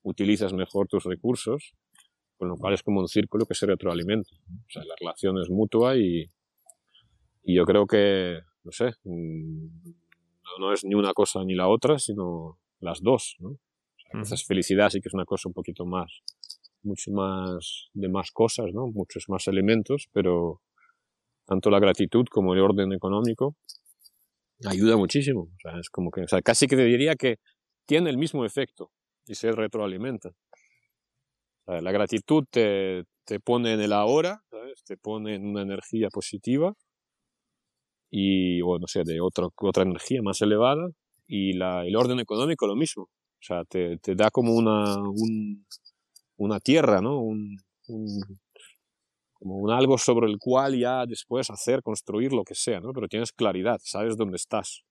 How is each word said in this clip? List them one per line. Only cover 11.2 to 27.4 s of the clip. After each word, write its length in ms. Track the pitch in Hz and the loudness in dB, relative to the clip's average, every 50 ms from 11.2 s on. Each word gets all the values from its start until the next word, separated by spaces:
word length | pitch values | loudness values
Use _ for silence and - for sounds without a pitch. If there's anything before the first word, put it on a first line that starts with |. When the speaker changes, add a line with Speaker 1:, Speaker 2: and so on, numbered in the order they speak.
| 101 - - 95 95 | 2 2 0 -4 -4
Speaker 1:
ni 100 | 95 95 | -2 0
la 120 | 90 92 | 2 4
otra, 320 | 92 110 120 - 127 151 135 | 4 4 4 4 2 2 2
sino 600 | - - 104 104 92 87 85 82 82 78 82 _ _ _ _ _ | 0 -6 -6 -6 -6 -6 -6 -8 -10 -14 -18 _ _ _ _ _
las 220 | 92 87 82 82 | -8 -8 -8 0
dos, 340 | 90 113 131 123 - - - _ | 2 4 4 4 2 -8 -14 _
¿no? 100 | 87 98 | -14 -14
O 60 | 143 - _ _ _ _ _ _ _ | -14 -16 _ _ _ _ _ _ _
sea, 140 | _ _ _ - | _ _ _ -10
Speaker 2:
Ujú. 80 | 107 107 | -10 -8
Speaker 1:
quizás 200 | 104 98 - - | -8 -8 -8 -4
felicidad 440 | - 95 92 87 - 95 98 104 101 | -2 -2 -2 0 2 4 4 4 2
sí 100 | - 98 | 2 -2
que 60 | - - | -6 -6
es 40 | - | -6
una 120 | 95 90 | -6 -4
cosa 220 | _ 98 - - 95 | _ -6 -6 -6 -10
un 40 | 87 | -10
poquito 320 | 92 87 - 90 - 90 | -10 -10 -12 -10 -10 -8
más, 360 | 90 90 92 85 85 - - _ - _ _ - - - _ _ _ _ _ _ | -4 -4 -4 -4 -6 -12 -20 _ -20 _ _ -20 -20 -20 _ _ _ _ _ _
mucho 280 | 101 98 - - 101 | -8 -8 -8 -8 -6
más, 760 | 101 101 95 95 95 95 92 92 90 85 - - - - - _ _ | -2 -2 -2 -2 -4 -4 -6 -6 -6 -8 -8 -12 -14 -14 -16 _ _
de 160 | 104 98 92 | -6 -4 -2
más 220 | 92 98 95 - | -2 -4 -4 -6
cosas, 360 | _ - 113 113 - - 113 92 95 | _ 0 0 0 2 -4 -6 -6 -6
¿no? 140 | 110 131 | -6 -6
Muchos 420 | 123 110 104 90 _ - - - - | -6 -6 -6 -8 _ -10 -14 -8 -6
más 180 | 95 92 - | -6 -4 -2
elementos, 640 | 95 98 98 95 104 113 113 101 - 139 143 - _ | -2 0 2 4 4 4 2 2 -2 -4 -4 -4 _
pero 500 | _ 101 98 90 87 85 85 85 82 - _ _ _ _ _ _ _ _ _ _ _ _ _ _ _ _ _ | _ 0 2 2 2 2 0 -2 -6 -10 _ _ _ _ _ _ _ _ _ _ _ _ _ _ _ _ _
tanto 240 | - 95 95 - 107 | -2 -2 2 4 4
la 100 | 101 101 | 6 6
gratitud 460 | 101 98 87 - 101 87 - 117 127 - | 6 6 4 2 0 2 4 2 2 4
como 240 | - 110 95 92 90 | 0 0 2 4 4
el 60 | 95 | 4
orden 320 | 95 98 101 101 98 95 98 | 4 4 4 2 0 0 -2
económico 600 | - - 95 98 104 117 117 113 - 131 147 156 _ _ - - - _ _ _ _ _ _ _ _ _ _ _ _ _ _ _ _ 117 | -4 -2 -2 -2 0 0 -2 0 -2 -2 -4 -4 _ _ -20 -20 -20 _ _ _ _ _ _ _ _ _ _ _ _ _ _ _ _ -6
ayuda 300 | 98 95 92 104 113 113 | -4 0 4 4 6 6
muchísimo. 460 | 107 95 85 - 147 135 143 131 101 85 82 92 | 6 4 2 0 0 0 0 -2 -4 -6 -10 -16
O 40 | - | -16
sea, 180 | - - 85 87 | -16 -12 -12 -12
es 100 | 85 - | -14 -10
como 200 | - - 90 85 | -6 -6 -6 -4
que, 100 | - 95 | -4 -6
o 60 | 90 | -2
sea, 140 | - - 92 | 0 0 2
casi 260 | - - 117 - 147 | 4 4 4 4 4
que 80 | 127 139 | 4 4
te 80 | 131 127 | 4 6
diría 300 | 117 120 120 139 160 156 | 6 4 4 2 0 0
que 220 | - - 127 113 _ | 0 0 -2 -2 _